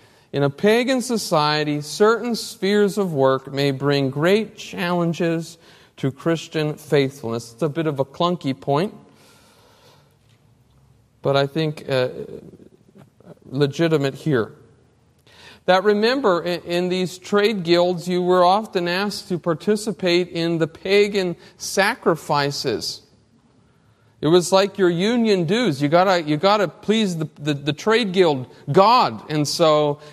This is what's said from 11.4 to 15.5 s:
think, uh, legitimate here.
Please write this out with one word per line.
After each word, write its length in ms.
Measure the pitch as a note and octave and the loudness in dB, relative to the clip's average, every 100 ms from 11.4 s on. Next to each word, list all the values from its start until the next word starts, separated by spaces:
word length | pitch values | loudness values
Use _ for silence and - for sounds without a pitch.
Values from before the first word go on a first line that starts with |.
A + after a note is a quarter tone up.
| C#3 | 0
think, 420 | D#3+ D#3 D3+ - | -2 -4 -6 -4
uh, 200 | C3 B2+ - - - - - - _ _ - - _ - - - | -2 -2 -6 -14 -16 -18 -20 -20 _ _ -20 -20 _ -20 -20 -8
legitimate 640 | C3+ C#3+ C3 E3 D#3 C#3 | -2 0 2 0 2 0
here. 380 | C#3+ D#3 B2+ G#2 - - _ _ _ _ _ _ - - | -4 -2 0 0 -8 -20 _ _ _ _ _ _ -20 -20